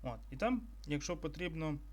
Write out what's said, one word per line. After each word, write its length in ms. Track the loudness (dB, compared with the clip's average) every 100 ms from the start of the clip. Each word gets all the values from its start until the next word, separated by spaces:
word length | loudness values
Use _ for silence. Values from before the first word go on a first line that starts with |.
От, 180 | -4 -4 -6
і 60 | 2
там, 260 | 4 4 0 -10 0
якщо 300 | 0 2 0
потрібно 640 | 0 0 -2 0 2 0 -2